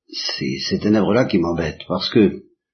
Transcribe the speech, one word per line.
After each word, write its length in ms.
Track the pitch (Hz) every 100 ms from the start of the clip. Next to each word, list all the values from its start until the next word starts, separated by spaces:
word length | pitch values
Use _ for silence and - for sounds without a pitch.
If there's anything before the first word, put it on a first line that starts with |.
| _
C'est 500 | - - - 65 67 -
ces 100 | 98
ténèbres-là 480 | 104 107 95 110 127
qui 120 | 92
m'embêtent, 440 | 85 82 80 - -
parce 200 | 87 -
que 340 | 120 98 - - _ _